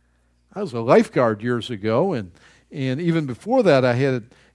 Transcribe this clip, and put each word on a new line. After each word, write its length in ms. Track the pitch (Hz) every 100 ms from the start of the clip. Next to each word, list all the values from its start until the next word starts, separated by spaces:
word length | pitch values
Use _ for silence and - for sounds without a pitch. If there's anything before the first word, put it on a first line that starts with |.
| _ _ _ _ _
I 60 | -
was 120 | 190
a 80 | 117
lifeguard 640 | 117 202 220 151 120 107
years 260 | 120 120 107
ago, 440 | 107 110 113 196
and, 180 | 131 90 - _ _ _
and 300 | 151 131 131
even 260 | 175 165 143
before 380 | 113 202 262
that, 200 | 196 139
I 100 | 127
had, 320 | 120 135 127 107 _ _